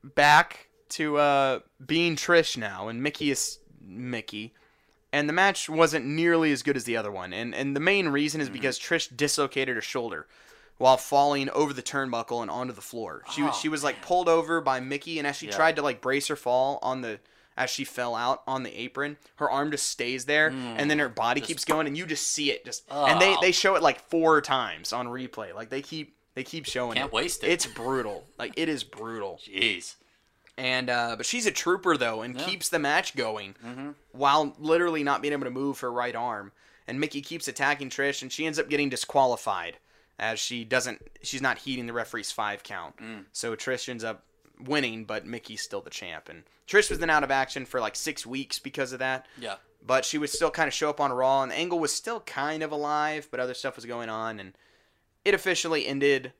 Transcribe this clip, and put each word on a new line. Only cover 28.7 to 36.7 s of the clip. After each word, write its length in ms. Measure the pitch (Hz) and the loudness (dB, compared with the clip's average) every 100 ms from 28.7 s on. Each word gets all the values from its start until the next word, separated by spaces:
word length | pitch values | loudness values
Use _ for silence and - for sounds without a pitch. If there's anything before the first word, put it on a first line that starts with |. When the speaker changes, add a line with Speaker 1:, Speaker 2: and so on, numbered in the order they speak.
| 143 | -2
Speaker 1:
brutal. 560 | - - 113 113 98 85 | -6 -10 -10 -6 -8 -8
Speaker 2:
<laughs> 60 | - | -8
Jeez. 480 | 95 113 92 - - _ _ _ _ _ - | 0 0 0 -8 -18 _ _ _ _ _ -6
Speaker 1:
And, 320 | 127 127 123 | -2 -2 0
uh, 240 | 123 117 117 | 0 0 -4
but 100 | 123 | -4
she's 200 | 247 214 | 0 0
a 40 | |
trooper, 440 | - - 180 180 147 | 0 0 0 2 2
though, 260 | 120 110 | 0 -2
and 160 | 117 127 | -8 -6
Speaker 2:
Yeah. 60 | 175 | -6
Speaker 1:
keeps 220 | 196 - | -4 -2
the 100 | 165 | 0
match 380 | 143 160 185 135 | 2 2 0 -4
going 380 | 113 107 98 101 117 | -4 -4 -10 -14 -14
Speaker 2:
Mm-hmm. 240 | 123 143 147 _ | -12 -12 -14 _
Speaker 1:
while 420 | 131 139 151 147 - | 0 4 4 2 -2
literally 420 | 151 165 175 160 | 2 4 4 2
not 200 | 143 143 | 0 0
being 100 | 143 | 0
able 120 | 143 | -2
to 60 | 131 | -4
move 300 | 127 139 131 | -2 -4 -2
her 100 | 127 | -4
right 240 | 120 123 | -2 -2
arm. 380 | 117 120 107 101 _ _ | -2 -4 -6 -10 _ _